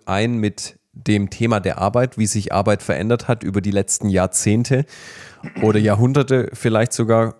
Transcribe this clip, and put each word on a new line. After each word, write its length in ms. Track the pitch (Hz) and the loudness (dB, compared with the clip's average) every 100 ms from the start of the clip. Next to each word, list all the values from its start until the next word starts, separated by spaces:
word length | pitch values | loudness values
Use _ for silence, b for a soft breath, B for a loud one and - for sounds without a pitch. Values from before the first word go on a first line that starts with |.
| - | -4
ein 320 | 95 113 120 | -2 0 0
mit 400 | 107 - - - _ | -2 -4 -12 -16 _
dem 380 | - - 104 98 | -10 -2 0 0
Thema 280 | - 113 110 | -2 0 0
der 180 | 92 - | -2 -2
Arbeit, 380 | 98 117 123 - | -2 0 -2 -2
wie 80 | 107 | -2
sich 260 | 110 98 | -2 -2
Arbeit 300 | 95 110 104 | 0 0 0
verändert 440 | - 71 104 120 - | -2 -2 0 -2 -2
hat 160 | 117 | -4
über 180 | - 101 | -2 -4
die 100 | 95 | -2
letzten 380 | 98 98 - 107 | -2 -2 -2 0
Jahrzehnte 760 | 92 90 - 107 104 120 131 143 B B B B B - - | 0 0 0 0 0 2 0 -2 B B B B B -16 -2
oder 160 | 110 107 | 2 2
Jahrhunderte 720 | 107 101 123 139 131 131 127 | 2 4 4 2 2 0 0
vielleicht 400 | - 120 110 117 | -4 0 2 0
sogar. 420 | - 113 113 113 - | 0 2 2 2 -4